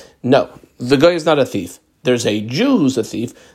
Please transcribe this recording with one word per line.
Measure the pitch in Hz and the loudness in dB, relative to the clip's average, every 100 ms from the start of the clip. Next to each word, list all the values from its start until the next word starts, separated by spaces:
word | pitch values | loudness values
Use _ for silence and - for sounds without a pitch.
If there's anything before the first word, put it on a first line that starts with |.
| - _ | -20 _
No, | 123 131 - - _ - | 0 2 0 -8 _ -12
the | 123 135 | -2 4
guy | 170 | 4
is | 175 160 | 2 0
not | 147 | 0
a | 123 | 0
thief. | 101 85 - _ _ | -4 -8 -14 _ _
There's | 123 123 117 | -2 0 0
a | 107 | -4
Jew | 110 139 277 247 | -4 -2 0 2
who's | 135 117 | 2 0
a | |
thief, | 107 160 - - - | -4 -6 -8 -12 -20